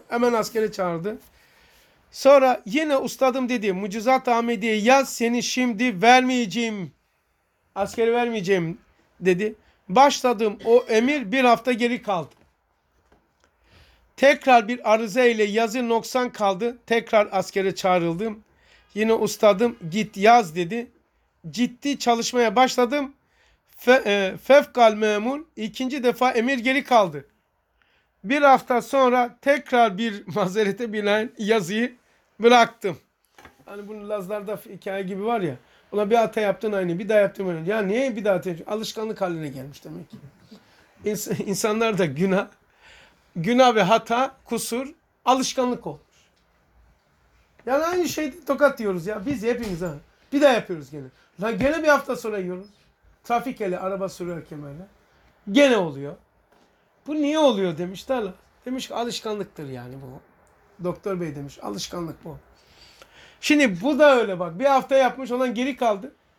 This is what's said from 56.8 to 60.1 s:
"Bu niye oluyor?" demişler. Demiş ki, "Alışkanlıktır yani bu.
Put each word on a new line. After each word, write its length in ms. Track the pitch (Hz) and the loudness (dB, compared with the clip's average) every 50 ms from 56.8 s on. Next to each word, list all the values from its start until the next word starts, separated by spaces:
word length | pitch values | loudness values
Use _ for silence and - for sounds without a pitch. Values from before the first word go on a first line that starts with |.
| _ _ _ _ _ 269 | _ _ _ _ _ -8
"Bu 80 | 302 | -4
niye 240 | 311 294 285 311 320 | -2 0 0 2 2
oluyor?" 380 | 302 269 214 196 190 175 160 143 | 2 2 2 2 -2 -2 -4 -6
demişler. 460 | 180 180 196 180 - - 262 254 214 185 185 - _ _ _ _ _ | -8 -10 -10 -12 -8 -6 -4 -4 -4 -6 -10 -14 _ _ _ _ _
Demiş 220 | 254 254 262 - - | -10 -10 -10 -10 -8
ki, 60 | - | -8
"Alışkanlıktır 760 | 220 240 240 185 - - 220 214 208 185 - _ - 151 135 | -6 -6 -6 -8 -8 -8 -8 -8 -8 -8 -10 _ -14 -14 -12
yani 260 | 131 123 123 123 131 | -12 -12 -14 -16 -16
bu. 260 | 135 139 127 | -18 -18 -18